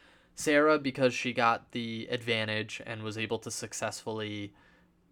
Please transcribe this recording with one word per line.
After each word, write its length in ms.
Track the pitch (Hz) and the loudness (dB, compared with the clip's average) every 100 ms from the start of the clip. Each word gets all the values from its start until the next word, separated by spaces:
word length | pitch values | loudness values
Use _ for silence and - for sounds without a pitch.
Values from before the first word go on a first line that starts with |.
| _ _ _ | _ _ _
Sarah, 440 | - - 147 151 151 | -4 2 6 6 6
because 340 | 139 131 131 | 2 2 2
she 200 | 120 127 | 2 -2
got 400 | 117 117 113 - | 2 4 4 -2
the 340 | 123 117 113 113 | -8 -6 -6 -4
advantage 680 | 123 117 113 107 107 110 - - | -4 0 0 0 -2 -4 -8 -10
and 160 | 110 | -8
was 160 | 110 107 | -6 -4
able 200 | 110 113 | -4 -4
to 100 | - | -4
successfully 1040 | - 113 - 110 - - 110 107 104 101 - _ _ _ _ _ | -8 -8 -4 -4 -4 -6 -6 -6 -6 -10 -12 _ _ _ _ _